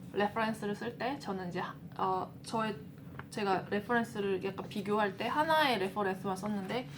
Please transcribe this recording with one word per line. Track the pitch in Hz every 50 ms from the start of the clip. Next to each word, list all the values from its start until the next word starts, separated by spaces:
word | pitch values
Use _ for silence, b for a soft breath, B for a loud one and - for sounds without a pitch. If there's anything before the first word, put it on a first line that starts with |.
| - - -
레퍼런스를 | 190 208 202 - 233 226 220 226 - - 208 208
쓸 | - 220 233 - -
때 | 214 240 277 285
저는 | - - 190 190 185 175
이제 | 165 180
하-, | 185 - - - - - - -
어, | 190 190 185 185 - - - - -
저의, | - - 226 220 220 196 - - - - - - - - - - -
제가 | - - - 392 - - - -
레퍼런스를 | 202 208 208 - 240 233 226 226 - 214 202 196 196 185 190
약간 | 196 190 190 185 -
비교할 | - 208 190 202 208 214 214 196 185 -
때 | 220 240
하나의 | 247 294 311 320 320 311 302 277 240 208
레퍼런스만 | 185 190 - 214 208 190 190 190 - 196 185
썼는데 | 185 196 208 208 202 190 185 208 240 262 B B